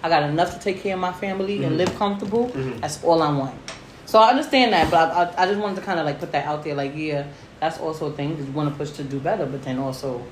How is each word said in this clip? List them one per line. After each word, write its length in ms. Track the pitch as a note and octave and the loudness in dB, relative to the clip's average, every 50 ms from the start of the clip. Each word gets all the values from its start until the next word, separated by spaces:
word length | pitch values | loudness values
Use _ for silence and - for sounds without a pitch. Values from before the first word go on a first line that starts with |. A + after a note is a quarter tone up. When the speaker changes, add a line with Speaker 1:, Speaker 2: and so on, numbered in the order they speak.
| - | 2
Speaker 1:
I 60 | E3 | 4
got 140 | E3+ D3+ D3 | 4 4 4
enough 300 | D3 D3 D#3+ F3+ F#3 - | 2 2 2 2 0 0
to 60 | - | -6
take 220 | - G3+ F#3 F#3+ - | -4 -4 -4 -2 -2
care 120 | G3+ F#3+ | -4 -2
of 40 | F#3 | -2
my 140 | F#3 F3+ F3+ | -2 -4 -4
family 500 | - - G3 F#3+ G3 G3 F#3+ G3+ G3+ G3+ | -4 -6 -4 -2 -2 -2 -2 -2 -2 -2
and 40 | C3+ | 0
Speaker 2:
Mm-hmm. 100 | - D#3 | 2 2
Speaker 1:
live 180 | F3+ F#3 - - | 2 0 0 0
comfortable. 520 | G#3+ G3+ G3+ G3+ - G3+ G3+ A#3 A#3+ A#3+ | 0 0 0 -2 -4 -2 0 0 0 0
Speaker 2:
Mm-hmm. 300 | - C3+ C3 C3 A#2 A2+ | -2 -4 -4 -4 -6 -6
Speaker 1:
That's 200 | - D3 - - - | -6 -8 -8 -2 2
all 180 | E3 E3+ E3 | 4 4 4
I 100 | D#3 D3+ | 4 2
want." 240 | D3 C#3 C3+ C3 - - - - - - - - - - - | 2 0 -2 -4 -6 -12 -14 -16 -16 -16 -18 -20 -20 -20 -18
So 140 | - - A3 | 4 6 8
I 100 | A3 A3+ | 8 8
understand 420 | B3+ C4+ D4+ - - C4+ B3+ A#3 G#3 | 8 4 2 2 4 4 4 6 6
that, 180 | F3 D#3+ D#3+ | 4 4 4
but 60 | F3 E3 D#3+ D#3+ E3 | 6 4 4 4 4
I, 100 | F3 F3 | 2 2
I, 200 | F3 - - F#3 | 2 2 0 2
I 20 | F#3 | 2
just 120 | G#3 G#3 | 2 0
wanted 160 | G#3 G3+ F#3+ F#3 | 0 -2 -4 -4
to 20 | - | -4
kinda, 180 | - F#3+ E3+ D#3 | -4 -2 -2 0
like, 160 | D3+ C#3+ D3+ | -2 -2 -4
put 120 | F3 - - | -6 -4 -2
that 120 | D3 C#3+ | -2 -2
out 180 | C#3+ D3+ D3 D3+ | -2 -4 -4 -4
there. 100 | D#3+ C#3+ | -4 -4
Like, 160 | C#3 C#3 C#3 C#3 | -4 -4 -4 -4
yeah, 300 | D3+ D#3 D#3 D3 C#3+ C#3+ C#3+ - - - - - - | -6 -4 -2 -2 -4 -4 -6 -12 -18 -20 -20 -10 -4
that's 180 | - D#3+ D#3+ - | -4 -4 -4 -2
also 280 | - D#3+ D#3 D#3 D#3+ D3 | -6 -6 -4 -4 -4 -6
a 40 | |
thing, 240 | C#3+ - C#3+ D3 E3 | -4 -4 -4 -4 -4
'cause 100 | D3+ C#3 | -4 -6
you 60 | C3+ | -6
wanna 200 | C3+ D3+ D3+ D3 | -4 -2 -2 -2
push 200 | C#3 - D3 C#3+ | -2 -4 -8 -8
to 120 | - - C#3+ | -8 -10 -8
do 120 | B2+ C#3 C#3 | -6 -6 -4
better, 260 | C3 D#3+ G#3 G#3 E3 | -2 -2 -2 -2 -2
but 180 | C3+ C3+ C#3 - | -4 -6 -8 -6
then 160 | C3+ C3 B2+ | -6 -4 -4
also 420 | C#3 C3+ C3 - - C#3+ B2+ A#2+ A#2 - | -4 -4 -6 -6 -6 -6 -6 -6 -10 -12